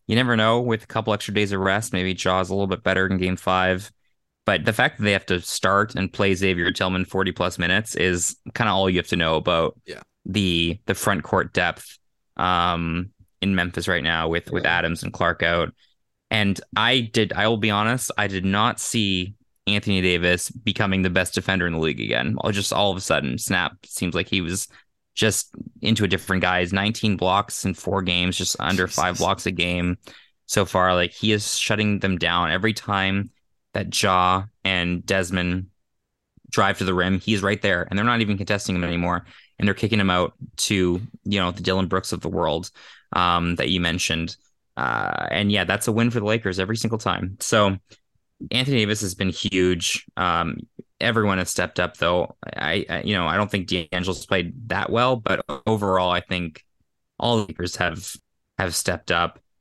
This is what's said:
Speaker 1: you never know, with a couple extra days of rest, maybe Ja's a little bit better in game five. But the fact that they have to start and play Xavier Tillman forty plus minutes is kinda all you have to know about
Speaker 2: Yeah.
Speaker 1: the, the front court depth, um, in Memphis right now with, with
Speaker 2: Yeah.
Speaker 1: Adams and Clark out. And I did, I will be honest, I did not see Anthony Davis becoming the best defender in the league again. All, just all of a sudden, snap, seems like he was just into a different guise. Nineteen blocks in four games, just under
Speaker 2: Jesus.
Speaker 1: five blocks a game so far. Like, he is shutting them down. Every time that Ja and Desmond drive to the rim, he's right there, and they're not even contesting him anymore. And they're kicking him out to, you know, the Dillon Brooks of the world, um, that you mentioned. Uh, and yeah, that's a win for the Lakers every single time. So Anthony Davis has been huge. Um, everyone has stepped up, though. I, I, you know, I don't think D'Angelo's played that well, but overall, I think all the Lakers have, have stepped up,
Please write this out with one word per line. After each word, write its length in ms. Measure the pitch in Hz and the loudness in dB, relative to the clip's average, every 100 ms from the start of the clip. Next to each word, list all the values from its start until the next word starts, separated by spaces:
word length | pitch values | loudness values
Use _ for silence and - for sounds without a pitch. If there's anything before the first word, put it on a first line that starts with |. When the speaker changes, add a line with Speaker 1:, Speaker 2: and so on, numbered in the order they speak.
| - | -2
Speaker 1:
you 100 | 110 | 0
never 200 | 123 117 | 2 2
know, 240 | 110 120 | 4 2
with 240 | 123 110 | 0 -2
a 20 | - | -4
couple 260 | 113 110 | -4 0
extra 220 | 104 - | -2 -2
days 180 | 101 104 | -2 0
of 80 | 98 | 0
rest, 320 | 95 101 110 | 0 0 0
maybe 220 | 92 92 | -2 -2
Ja's 360 | 90 92 92 92 | -2 0 2 0
a 40 | |
little 120 | 98 98 | 0 -2
bit 160 | 92 | -2
better 240 | - 92 95 | 0 2 2
in 120 | 95 | 0
game 180 | 92 90 | 0 -2
five. 540 | - 92 92 92 101 _ _ _ _ _ | 0 2 2 0 -4 _ _ _ _ _
But 200 | - 92 | 0 0
the 80 | 78 | 2
fact 260 | - 127 - | 2 2 2
that 60 | |
they 80 | 104 | 2
have 140 | 98 - | 2 0
to 140 | 90 | -4
start 540 | - - 92 98 107 | -2 -2 2 2 2
and 180 | - 95 | -2 -4
play 220 | - 98 | 0 2
Xavier 380 | 92 98 90 87 | 2 2 0 0
Tillman 320 | 87 92 92 | 0 0 0
forty 280 | 92 95 92 | -2 -2 -2
plus 260 | 87 90 - | -2 -2 0
minutes 360 | 87 92 110 | 0 0 0
is 420 | - 92 87 - - - | 0 0 0 -2 -6 -8
kinda 180 | - 113 | -2 0
all 180 | 95 95 | 2 2
you 80 | 90 | 0
have 80 | - | 0
to 80 | 90 | 0
know 200 | 82 80 | 2 0
about 420 | 80 85 82 - - | 2 2 0 -4 -14
Speaker 2:
Yeah. 160 | 82 - _ - | -16 -18 _ -6
Speaker 1:
the, 540 | 98 95 85 85 - - | 0 2 2 0 -2 -4
the 80 | |
front 280 | 98 - 95 | -2 0 -2
court 280 | - 95 76 | 0 0 0
depth, 460 | - 87 - - - _ _ _ - | 0 0 -2 -10 -20 _ _ _ -4
um, 760 | 90 90 87 85 85 82 95 _ _ - | 0 2 2 0 -2 -4 -6 _ _ -4
in 120 | 95 | 0
Memphis 340 | 95 90 90 87 | 2 0 -2 -2
right 140 | 87 | 0
now 260 | 73 82 80 | 0 0 0
with, 220 | 82 - | -2 -2
with 140 | 85 | -2
Speaker 2:
Yeah. 140 | 85 87 | 2 2
Speaker 1:
Adams 240 | 85 85 | 0 -2
and 100 | - | -6
Clark 300 | - 87 85 | -2 -2 0
out. 320 | 85 85 82 - _ _ _ _ - | 0 0 -2 -6 _ _ _ _ -4
And 300 | 110 101 95 - - | 0 0 -2 -4 0
I 240 | 113 131 117 | 2 2 0
did, 200 | 117 104 | 0 0
I 120 | 85 107 | 0 0
will 80 | 113 | 0
be 120 | 107 | 0
honest, 400 | 104 107 123 - - | 2 0 -2 -4 -2
I 100 | 101 | -2
did 180 | 95 | -2
not 360 | 95 98 117 - | 0 2 0 -2
see 540 | - 117 101 95 95 104 _ _ - | -4 0 0 0 -2 -8 _ _ -4
Anthony 340 | 104 107 95 | -2 0 2
Davis 500 | 92 87 87 90 - | 2 2 2 2 -2
becoming 520 | - - - 104 95 | -6 -4 0 2 2
the 80 | 92 | 2
best 240 | 87 90 | 2 0
defender 320 | - 92 95 87 | -2 0 0 0
in 80 | |
the 40 | 80 | 0
league 220 | 80 62 | 0 0
again. 360 | 53 58 65 110 | -2 0 0 -2
All, 120 | 90 | -2
just 200 | 101 - | -2 0
all 180 | - 101 | 0 0
of 60 | 95 | 0
a 40 | |
sudden, 380 | - 76 69 62 | 0 0 0 -4
snap, 380 | - 92 82 - - | -2 -2 -2 -6 -14
seems 280 | - 92 | -4 -2
like 140 | 85 - | -2 -2
he 120 | 101 | -2
was 260 | 82 95 - - _ _ _ | -2 -4 -6 -14 _ _ _
just 360 | - 107 - - - - - | 0 2 2 -4 -10 -18 -6
into 220 | - 110 | -2 2
a 40 | 101 | 2
different 340 | 95 - 95 | 0 0 0
guise. 300 | 87 90 90 | 2 2 0
Nineteen 440 | 95 101 110 110 95 | 0 -2 0 0 0
blocks 480 | 92 95 101 - | 2 2 0 -4
in 100 | 95 | -4
four 280 | 90 - 95 | -4 -2 -2
games, 340 | 90 90 90 92 | 0 0 0 -2
just 200 | 92 - | -2 -2
under 260 | 71 95 92 | -2 0 0
Speaker 2:
Jesus. 100 | - | 0
Speaker 1:
five 220 | 90 90 | 0 2
blocks 280 | 87 98 95 | 0 0 -2
a 40 | |
game 460 | 87 87 87 87 90 - - _ _ - | -2 -2 0 -2 -4 -8 -20 _ _ -4
so 180 | - | 0
far. 300 | 95 95 92 | 2 2 4
Like, 180 | 90 87 | 2 0
he 200 | - 107 | -2 0
is 240 | 107 101 - | 0 0 -4
shutting 400 | - 107 107 101 | -2 0 0 0
them 160 | 98 90 | 0 0
down. 320 | 85 87 85 | 0 2 2
Every 220 | 90 110 | 0 0
time 580 | 110 - 98 95 98 101 _ _ _ _ | -2 -2 0 0 0 -4 _ _ _ _
that 280 | - 92 - | -6 -4 0
Ja 420 | 101 92 90 92 101 _ | 2 4 4 2 -2 _
and 400 | 95 92 87 90 - | -2 0 0 -2 0
Desmond 600 | 95 90 92 90 92 92 _ _ _ _ _ _ _ - | 0 0 0 0 -2 -6 _ _ _ _ _ _ _ -6
drive 280 | - 98 98 | 2 2 2
to 60 | |
the 100 | 95 | 0
rim, 260 | 90 90 95 | 2 2 0
he's 220 | - 104 | 0 0
right 180 | 98 104 | 0 0
there, 240 | 101 87 - | 0 0 0
and 100 | 95 | -2
they're 60 | 113 | 0
not 140 | 117 | 2
even 160 | 104 101 | 0 -2
contesting 360 | 98 101 - 90 | -2 -2 -2 -2
him 80 | |
anymore. 420 | 87 87 87 87 - - - - | -2 -2 0 -2 -4 -18 -20 -2
And 100 | 104 | -2
they're 60 | |
kicking 260 | 98 104 110 | 0 0 2
him 100 | 98 | 2
out 220 | 90 90 - - - | 2 0 -4 -14 -6
to, 420 | - 101 90 87 113 - | 0 2 2 2 -4 -10
you 140 | - 101 | -2 0
know, 120 | 90 | 0
the 100 | 90 | -2
Dillon 240 | 90 95 92 | 0 2 2
Brooks 260 | 95 - | 0 -2
of 80 | 85 | -6
the 80 | - | -4
world, 420 | 87 80 78 90 - - - _ | 0 0 0 -4 -14 -20 -20 _
um, 440 | - 87 87 85 85 | 0 2 2 2 0
that 120 | 65 | 0
you 100 | 90 | 0
mentioned. 560 | 87 80 - 82 82 - _ _ _ - | 0 -2 -2 -2 -4 -10 _ _ _ -6
Uh, 520 | 62 57 50 50 50 | -2 -2 -2 -4 -2
and 220 | 80 104 | 0 2
yeah, 120 | 104 | 2
that's 220 | 87 101 - | 2 0 0
a 60 | |
win 180 | 110 120 | 2 2
for 80 | 117 | 2
the 60 | 104 | 0
Lakers 320 | 110 101 92 | 0 0 -2
every 180 | 95 113 | -2 -2
single 220 | 113 110 | -2 -2
time. 380 | - 92 92 98 | -2 -2 -4 -6
So 380 | - 113 101 95 _ - _ _ _ - - | 0 4 4 2 _ -20 _ _ _ -14 -4
Anthony 280 | 123 131 135 | -2 2 2
Davis 220 | 104 107 | 2 0
has 120 | 101 | -2
been 140 | 90 95 | -2 -2
huge. 760 | - - 92 90 90 85 - - - | -2 -2 2 2 2 0 -4 -6 -2
Um, 420 | 90 85 82 - - - - - | 0 0 0 -4 -10 -20 -18 -2
everyone 380 | 117 113 104 95 | 0 2 2 2
has 120 | 90 | -2
stepped 280 | - 90 - | -2 -2 0
up, 180 | 87 - | -2 0
though. 380 | 82 90 - - - - | 0 0 -2 -6 -14 -6
I, 280 | 76 95 - | -2 -2 -2
I, 140 | 82 | -4
you 120 | - | -2
know, 120 | 101 82 | 0 0
I 100 | 90 | 0
don't 140 | 104 | 0
think 180 | 101 90 | -2 -2
D'Angelo's 580 | 92 80 90 90 90 - | -4 -4 -4 -4 -4 -2
played 420 | 95 87 - 110 | -2 -2 -6 -6
that 220 | 92 - | -4 0
well, 260 | 110 123 127 | 2 2 0
but 280 | 107 92 - 71 - | 0 -2 -4 -6 -2
overall, 440 | 110 101 95 90 | 0 2 2 2
I 100 | 90 | 0
think 440 | - 92 87 - _ _ _ _ _ - | -2 -4 -4 -10 _ _ _ _ _ -4
all 200 | 120 117 | 0 0
the 80 | 98 | 0
Lakers 300 | 78 87 - | -4 -6 -2
have, 360 | 85 80 - - _ _ _ - | -2 -4 -10 -14 _ _ _ -4
have 160 | 95 | -4
stepped 380 | 87 - 87 - | -2 -2 -2 0
up, 260 | 85 85 - _ _ | 0 0 -4 _ _